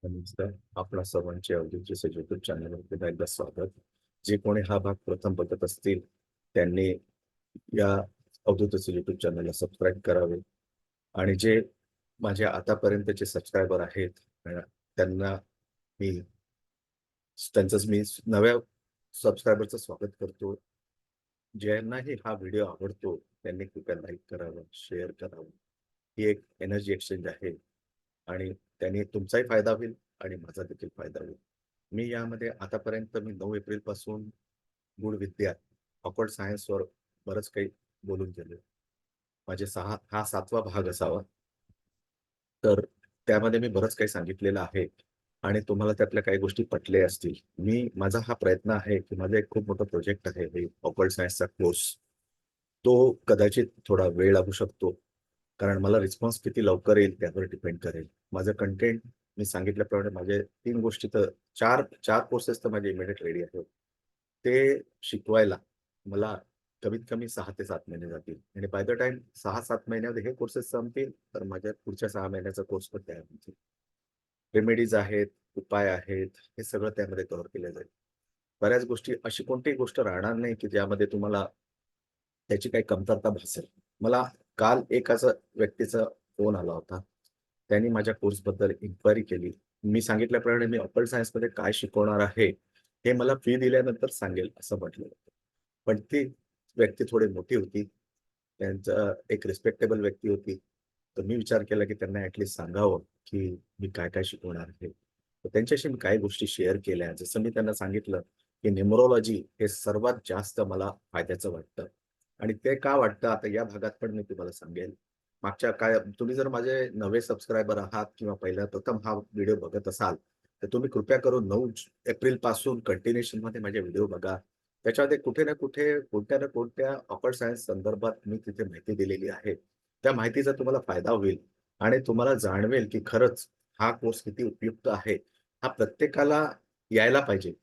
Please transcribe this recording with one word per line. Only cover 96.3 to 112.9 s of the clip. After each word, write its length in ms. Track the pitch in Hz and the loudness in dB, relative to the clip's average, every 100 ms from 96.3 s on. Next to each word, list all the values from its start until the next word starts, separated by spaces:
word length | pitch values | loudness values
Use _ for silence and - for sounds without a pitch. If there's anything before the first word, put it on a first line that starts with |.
| - _ _ _ - | -6 _ _ _ 2
व्यक्ती 280 | 107 - | 2 4
थोडी 220 | 117 113 107 | 0 4 2
मोठी 300 | 92 90 123 | 0 -2 -2
होती, 280 | 98 104 104 _ _ _ _ _ _ _ | 0 -4 -6 _ _ _ _ _ _ _
त्यांचं 560 | 98 98 98 101 104 - - | -6 -4 -2 0 0 -2 -4
एक 160 | 104 - | -4 -2
रिस्पेक्टेबल 540 | - 117 - 110 107 | -2 -2 0 0 2
व्यक्ती 280 | 101 98 107 | 0 -2 -2
होती, 280 | 101 101 95 _ _ _ _ _ - | -2 -2 -10 _ _ _ _ _ -8
तर 60 | |
मी 140 | 95 117 | -4 -4
विचार 260 | 107 110 | 0 0
केला 220 | 101 107 | 2 0
की 100 | 98 | 0
त्यांना 240 | 107 98 98 | -2 -4 -4
ॲटलीस्ट 380 | 95 98 98 - | -6 -4 -6 -6
सांगावं 420 | 85 92 104 90 | -6 2 4 4
की 580 | - _ - 101 95 90 _ _ | -4 _ -8 -4 -4 -6 _ _
मी 80 | 95 | -8
काय 200 | 95 87 | -6 -4
काय 160 | 95 | -2
शिकवणार 440 | 95 - 90 85 82 | -4 -6 -10 -10 -12
आहे. 200 | - 87 - _ _ _ _ | -12 -14 -14 _ _ _ _
तर 40 | - | -2
त्यांच्याशी 400 | 107 117 143 151 | 0 2 0 0
मी 100 | 127 | -4
काही 200 | 92 107 | 2 2
गोष्टी 280 | 101 - 107 | 0 -4 -6
शेअर 300 | - 90 98 | 0 0 2
केल्या. 360 | 98 90 85 | -2 -2 -4
जसं 280 | 82 90 113 | -6 -6 -2
मी 100 | 113 | -2
त्यांना 220 | 117 107 | 0 -2
सांगितलं 480 | 104 98 101 104 92 - _ _ _ | -2 -4 -4 -2 -6 -6 _ _ _
की 80 | 107 | 0
न्यूमरोलॉजी 720 | 98 101 113 127 120 110 104 - _ | 4 6 8 8 8 4 -2 -4 _
हे 80 | 104 | -2
सर्वात 460 | - - 104 120 120 - | -2 -2 2 0 0 -4
जास्त 340 | 95 101 - | -6 -4 -2
मला 320 | 98 95 95 - _ | -2 0 -4 -6 _
फायद्याचं 380 | 87 - 90 101 | -6 -4 -4 -6
वाटतं 340 | 85 80 - - _ _ _ _ _ | -8 -12 -14 -14 _ _ _ _ _
आणि 160 | 110 | -6
ते 200 | 107 131 | -2 0
का 220 | 135 139 | 0 2